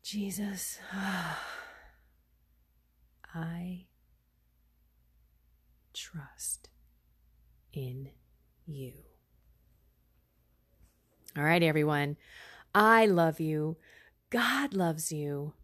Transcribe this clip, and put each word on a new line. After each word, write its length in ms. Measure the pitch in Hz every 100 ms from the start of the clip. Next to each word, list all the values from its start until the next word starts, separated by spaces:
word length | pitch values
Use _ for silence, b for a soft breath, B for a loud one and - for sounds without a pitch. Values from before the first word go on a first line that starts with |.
| -
Jesus, 720 | 208 196 185 202 185 - -
<sighs> 80 | B 190 190 185 165 151 B B B B B B B B _ _ _ _ _ _ _ _ _ _ -
I 520 | 165 165 170 180 180 - _ _ _ _ _ _ _ _ _ _ _ _ _ _ _ _ _ _ _ _
trust 760 | - - 165 139 - - - - _ _ _ _ _ _ _ _ _ _
in 380 | 151 127 131 135 _ _ _ _ _
you. 280 | - 143 127 - - _ _ _ _ _ _ _ _ _ _ _ _ _ _ _ _ _ _ _ _ _ - 151
All 60 |
right, 180 | 151 175
everyone. 560 | 165 156 151 147 143 147 B B B B B
I 340 | 202 214 226 220
love 340 | 175 165 151
you. 380 | 160 156 156 165 b b b b _
God 440 | 240 240 269 277
loves 360 | 196 170 160 -
you. 440 | 156 147 143 147 -